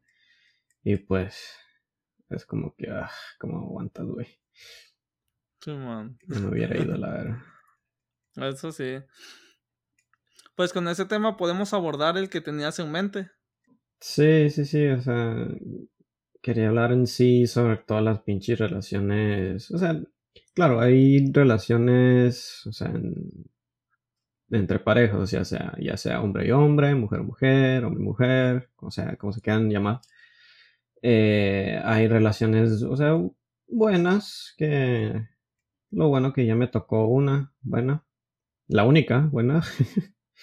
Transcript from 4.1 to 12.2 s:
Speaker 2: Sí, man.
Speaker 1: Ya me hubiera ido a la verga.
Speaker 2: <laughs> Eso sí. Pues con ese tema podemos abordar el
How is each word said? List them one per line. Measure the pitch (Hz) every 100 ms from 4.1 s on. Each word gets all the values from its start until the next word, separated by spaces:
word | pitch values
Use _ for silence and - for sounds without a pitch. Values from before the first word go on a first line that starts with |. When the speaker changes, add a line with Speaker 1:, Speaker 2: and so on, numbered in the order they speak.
| - - _ _ _ - - _ _ _ _ _ _ _ _
Speaker 2:
Sí, | 156
man. | 143 127 110 110 123 185
Speaker 1:
Ya | 120
me | 98
hubiera | 57 110 -
ido | -
a | -
la | -
verga. | - - 117 - _ _ _ _ _ _ _ _ -
Speaker 2:
<laughs> |
Eso | 135 135 160
sí. | 156 131 135 135 _ - - _ _ _ _ _ _ _ _ _ _ _ -
Pues | 180
con | 185 170
ese | 170 190
tema | 214 220 208
podemos | 175 180 202
abordar | 202 165 139 156
el | 175